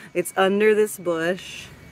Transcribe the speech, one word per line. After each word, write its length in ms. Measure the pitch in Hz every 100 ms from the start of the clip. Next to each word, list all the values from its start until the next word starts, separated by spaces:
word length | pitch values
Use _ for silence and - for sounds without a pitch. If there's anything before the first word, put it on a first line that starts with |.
| -
It's 200 | 175 175 -
under 380 | 190 202 214 208
this 220 | 214 -
bush. 680 | 175 165 165 185 - - - - -